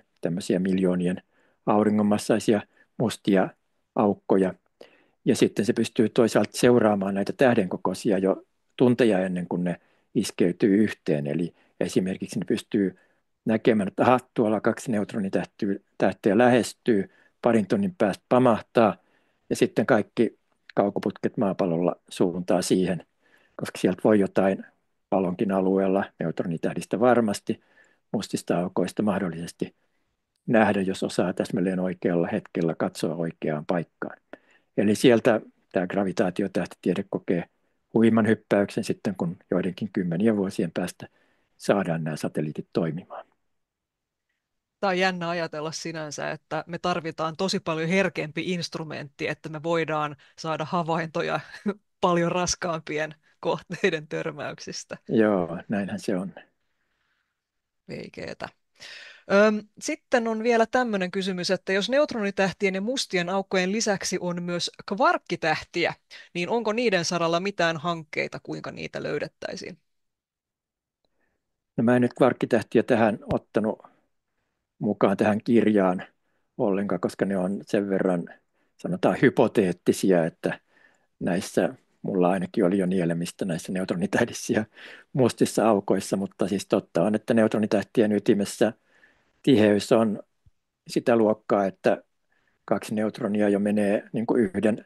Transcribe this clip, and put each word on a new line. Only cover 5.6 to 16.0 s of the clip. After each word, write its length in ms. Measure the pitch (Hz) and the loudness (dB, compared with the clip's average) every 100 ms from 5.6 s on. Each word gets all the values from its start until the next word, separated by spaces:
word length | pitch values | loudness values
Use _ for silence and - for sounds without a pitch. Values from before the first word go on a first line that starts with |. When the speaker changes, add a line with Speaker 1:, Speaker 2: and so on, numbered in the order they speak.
| 107 | 0
Speaker 1:
se 80 | |
pystyy 360 | 117 113 - 107 | 0 0 0 0
toisaalta 420 | - 113 120 104 | 2 2 2 0
seuraamaan 640 | - 123 123 107 104 98 98 | 2 4 6 4 2 0 -2
näitä 180 | 98 | -2
tähdenkokoisia 840 | - 131 117 92 98 95 95 123 95 | 2 2 4 0 -2 -4 -4 0 2
jo 260 | 95 92 - _ _ - | 2 0 -6 _ _ 2
tunteja 440 | 123 120 117 92 | 2 4 4 2
ennen 280 | 92 90 87 | 0 -4 -4
kuin 160 | 90 | -4
ne 120 | 90 85 _ _ _ - | -4 -6 _ _ _ -4
iskeytyy 600 | 98 - 92 - 113 98 | -2 0 0 2 4 4
yhteen. 440 | 107 - - 76 71 | 2 -2 -2 -2 -2
Eli 260 | 76 85 _ _ - | -4 -4 _ _ -6
esimerkiksi 600 | 90 117 92 95 95 107 | -2 -2 -2 -6 -6 -6
ne 60 | 90 | -4
pystyy 500 | 113 - 107 95 - _ _ _ _ - | -4 -2 0 0 -4 _ _ _ _ -2
näkemään, 420 | 110 - 110 95 | 2 2 2 0
että 160 | - | 0
aha, 160 | 117 127 - | 4 2 0
tuolla 280 | - 107 107 | -2 0 0
kaksi 300 | 117 117 - | -2 -4 -4
neutronitähteä 1500 | 104 95 113 95 95 82 - 101 98 _ - | -4 -4 -6 -4 -4 -6 -6 -4 -6 _ -2